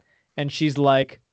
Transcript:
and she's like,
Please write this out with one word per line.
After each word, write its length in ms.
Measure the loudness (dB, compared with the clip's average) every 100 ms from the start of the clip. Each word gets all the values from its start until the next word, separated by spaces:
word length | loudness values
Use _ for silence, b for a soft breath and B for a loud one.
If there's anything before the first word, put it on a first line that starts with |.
| _ _ _ -10
and 120 | -8
she's 280 | -4 -2 2
like, 420 | 2 2 0 -8 _